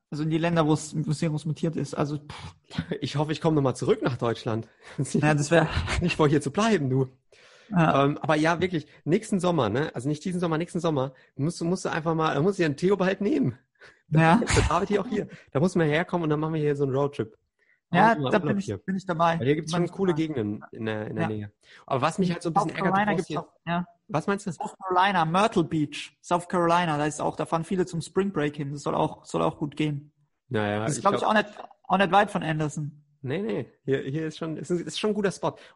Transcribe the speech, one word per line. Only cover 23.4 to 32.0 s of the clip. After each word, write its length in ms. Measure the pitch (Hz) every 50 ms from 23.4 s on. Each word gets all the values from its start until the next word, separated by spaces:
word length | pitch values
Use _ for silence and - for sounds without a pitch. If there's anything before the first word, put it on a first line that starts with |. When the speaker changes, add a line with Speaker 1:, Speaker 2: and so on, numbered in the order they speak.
Speaker 1:
auch, 120 | - - _ _ _
ja. 200 | 165 170 175 175 - _ _ _ -
Speaker 2:
Was 180 | - 151 -
meinst 200 | 202 196 196 -
du? 60 | 190
Speaker 1:
South 240 | 139 - - - - -
Carolina, 460 | - 185 180 180 190 202 196 175 160
Myrtle 400 | 160 165 190 214 220 - 190 160
Beach, 520 | - 160 156 147 - - - - - _ _
South 260 | _ - 175 175 175 -
Carolina, 500 | - 175 170 170 170 175 175 165 147 147
da 80 | 151
ist 140 | 151 147 -
auch, 160 | - 160 -
da 100 | - 151
fahren 180 | - 170 165 160
viele 220 | - 190 180 180
zum 140 | - 165 160
Spring 320 | - - - 185 202 196
Break 240 | - 156 147 151 147
hin. 160 | 156 143 139
Das 100 | 147 139
soll 120 | - - -
auch, 300 | - 156 151 - - -
soll 180 | - - 165
auch 160 | 165 160 - -
gut 180 | 160 143 -
gehen. 360 | - 151 151 143 143 - - _ _ _ _ _ _ _ _
Speaker 2:
Naja, 360 | 127 107 104 104 104 104 110
Speaker 1:
Das 80 | 113
ist, 60 | - -
Speaker 2:
ich 40 |
Speaker 1:
glaub 120 | - 196 202
ich, 60 | -
Speaker 2:
glaub 100 | - -
Speaker 1:
auch 40 | 214
nicht, 140 | 214 208 - - - - - _ _ _
auch 140 | - 180
nicht 120 | 190